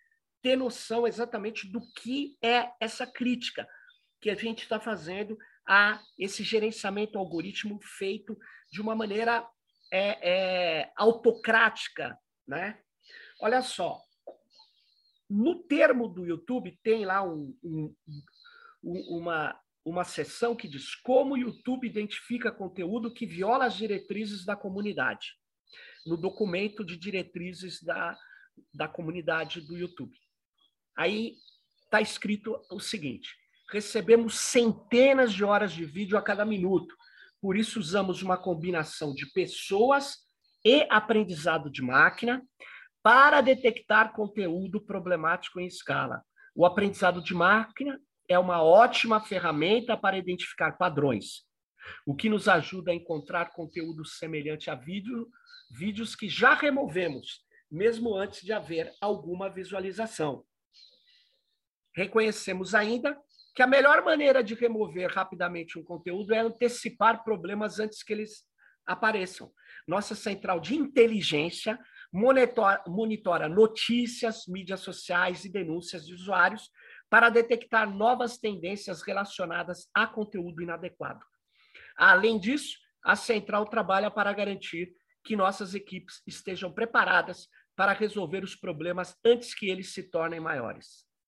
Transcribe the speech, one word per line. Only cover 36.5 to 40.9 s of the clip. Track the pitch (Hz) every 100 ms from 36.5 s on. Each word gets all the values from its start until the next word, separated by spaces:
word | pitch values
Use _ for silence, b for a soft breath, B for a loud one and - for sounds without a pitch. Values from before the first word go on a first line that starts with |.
| 208 180 185 - - b b b _
por | 196 190
isso | 220 233
usamos | 156 202 190 180
uma | 190 180
combinação | 185 170 170 175 156 - 151 131
de | 151
pessoas | 190 170 - - 196 247 277 277 - _ _ _ _
e | 214 277 302